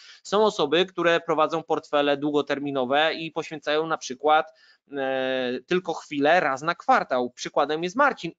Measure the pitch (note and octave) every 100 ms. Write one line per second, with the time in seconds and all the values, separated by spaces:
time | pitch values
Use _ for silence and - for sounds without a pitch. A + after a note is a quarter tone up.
0 | - - - G3+ G#3+ G3 D3 D#3+ F#3 -
1 | F3 E3+ E3+ D3+ D3 D#3+ D#3 D3+ - D3
2 | C#3+ C#3 D3 D3 C#3+ C#3 C#3+ C#3 B2 C#3+
3 | D#3+ D3+ D#3+ E3 D#3 D#3 D3+ D3+ D#3+ D3+
4 | - B2 D3+ D#3 D#3+ _ _ _ - C#3
5 | C3+ C3 C3 C3 B2 B2 - F3+ F3+ D#3
6 | - D3 D3 F3 D3+ C3 D#3+ F3 - A#3+
7 | F3 B2+ B2 - E3+ E3 C#3+ D#3 F3+ A3
8 | C#4+ - E3